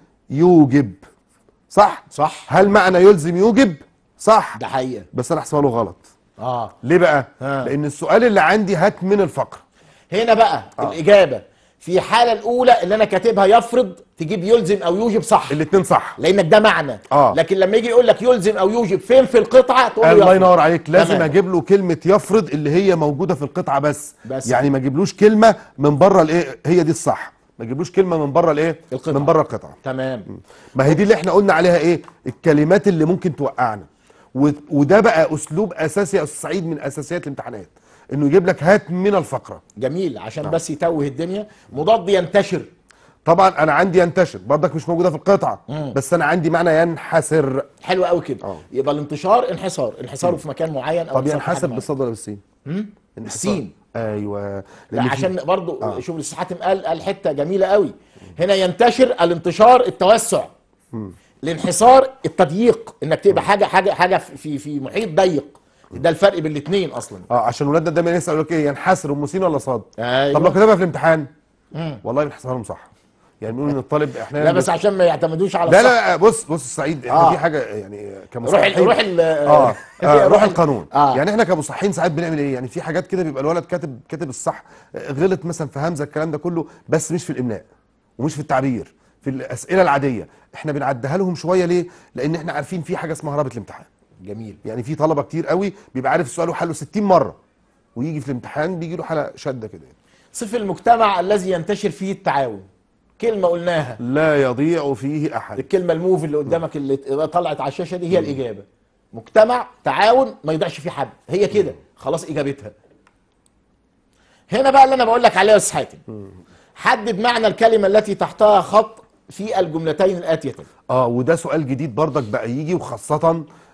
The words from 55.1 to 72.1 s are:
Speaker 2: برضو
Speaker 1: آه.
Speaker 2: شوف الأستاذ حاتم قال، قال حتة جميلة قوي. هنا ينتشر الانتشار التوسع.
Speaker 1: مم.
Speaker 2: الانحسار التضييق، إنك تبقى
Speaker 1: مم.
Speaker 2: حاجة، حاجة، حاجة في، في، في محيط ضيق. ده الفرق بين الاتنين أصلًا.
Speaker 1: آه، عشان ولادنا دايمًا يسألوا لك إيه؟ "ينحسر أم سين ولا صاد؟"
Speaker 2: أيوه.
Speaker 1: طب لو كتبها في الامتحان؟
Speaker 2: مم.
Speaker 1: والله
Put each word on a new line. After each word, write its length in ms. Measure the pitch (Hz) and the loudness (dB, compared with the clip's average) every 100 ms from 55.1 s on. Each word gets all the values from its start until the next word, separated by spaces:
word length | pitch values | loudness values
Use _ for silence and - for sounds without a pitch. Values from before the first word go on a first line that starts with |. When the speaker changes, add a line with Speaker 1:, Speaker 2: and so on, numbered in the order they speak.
| 139 185 185 143 | -2 -4 -6 -4
Speaker 2:
برضو 340 | 190 170 143 | -4 -4 -8
Speaker 1:
آه. 180 | 107 190 | -8 -8
Speaker 2:
شوف 160 | - 160 | -10 -10
الأستاذ 220 | 143 - | -10 -10
حاتم 180 | 180 175 | -10 -6
قال، 300 | 180 190 165 | -4 -4 -4
قال 160 | 165 | -6
حتة 300 | 170 190 175 | -6 -6 -6
جميلة 360 | 143 147 196 190 | -4 -4 -2 2
قوي. 260 | 202 156 - _ _ - - | 2 0 -6 _ _ -20 -6
هنا 140 | 180 | -2
ينتشر 500 | 196 180 - 240 226 254 - | 0 0 2 2 4 2 2
الانتشار 600 | 170 170 175 165 220 254 240 | 0 0 -4 4 6 6 4
التوسع. 580 | - 185 220 - 156 87 _ _ _ _ | 0 4 4 2 -4 -4 _ _ _ _
Speaker 1:
مم. 180 | 117 101 87 _ _ | -14 -12 -16 _ _
Speaker 2:
الانحسار 640 | 151 165 - 170 233 262 269 - - | -8 -6 -4 2 6 6 6 -4 -8
التضييق، 680 | - 175 170 240 - - _ | -2 -2 2 2 2 -4 _
إنك 160 | 139 160 | -4 0
تبقى 220 | 196 165 | 2 2
Speaker 1:
مم. 60 | 165 | 0
Speaker 2:
حاجة، 180 | 202 202 | 0 2
حاجة، 260 | 190 190 | 2 0
حاجة 260 | 156 180 180 | 0 0 0
في، 200 | - 143 | -4 -14
في، 200 | 156 143 | -10 -10
في 220 | 147 143 | -8 -10
محيط 300 | 131 196 220 | -6 -6 -2
ضيق. 360 | 156 190 151 - _ _ _ _ | 2 2 0 -6 _ _ _ _
ده 180 | - 147 | -2 -2
الفرق 300 | 156 202 190 | 2 2 2
بين 120 | 156 | -6
الاتنين 380 | 147 143 196 165 | -6 -4 -4 -4
أصلًا. 300 | 120 - 95 90 | -8 -14 -18 -2
Speaker 1:
آه، 80 | 120 | 0
عشان 280 | 113 120 143 | 0 -2 0
ولادنا 220 | 156 160 | 0 0
دايمًا 220 | 160 170 | -2 0
يسألوا 320 | 170 170 156 | -2 -2 -4
لك 80 | 156 | -2
إيه؟ 160 | 165 147 | -2 -2
"ينحسر 440 | 135 - 185 151 | -2 0 0 -2
أم 120 | 143 147 | -6 -4
سين 180 | 190 | -2
ولا 140 | 185 147 | -2 -2
صاد؟" 240 | - 120 - - | -4 -6 -8 -10
Speaker 2:
أيوه. 340 | 120 127 143 147 | -4 0 0 2
Speaker 1:
طب 40 | 175 | 2
لو 60 | |
كتبها 240 | 185 220 196 | 4 4 4
في 60 | |
الامتحان؟ 440 | 180 139 160 160 139 _ _ _ _ | 2 0 2 2 -2 _ _ _ _
Speaker 2:
مم. 280 | 151 165 123 | -12 -10 -10
Speaker 1:
والله 200 | 104 | -6